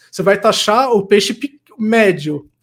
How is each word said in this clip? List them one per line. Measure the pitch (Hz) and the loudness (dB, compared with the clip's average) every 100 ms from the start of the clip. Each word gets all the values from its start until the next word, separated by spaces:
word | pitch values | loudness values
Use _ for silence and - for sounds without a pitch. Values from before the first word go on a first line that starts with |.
| _ | _
Você | - | -4
vai | 180 196 | 0 2
taxar | 220 - - 220 262 | 0 0 0 0 2
o | 220 196 | 0 2
peixe | 208 196 | 2 2
pe-, | 226 277 - _ - | -6 -10 -14 _ -8
médio, | 214 226 208 156 147 147 - _ | 0 2 2 0 -6 -8 -10 _